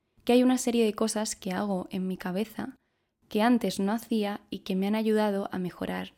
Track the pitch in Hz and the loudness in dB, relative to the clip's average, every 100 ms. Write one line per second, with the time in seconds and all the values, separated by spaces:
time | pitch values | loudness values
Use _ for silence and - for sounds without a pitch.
0 | _ _ - 240 254 254 - 233 220 208 | _ _ 4 6 6 4 2 2 2 2
1 | 220 214 214 - 190 180 208 185 - 185 | 0 0 -4 -6 -6 -4 -2 -2 -4 -4
2 | 185 185 185 180 220 - 262 - _ _ | -4 -4 -4 -4 -4 -8 -12 -14 _ _
3 | _ _ - 214 226 240 190 - 196 226 | _ _ -6 2 4 4 2 -2 -2 -2
4 | - 226 202 208 _ 196 - 190 196 214 | -2 -2 -2 -6 _ -12 -4 -2 0 0
5 | 220 214 214 196 196 190 180 - 185 180 | 2 2 2 0 -4 -4 -6 -6 -6 -6
6 | 185 | -8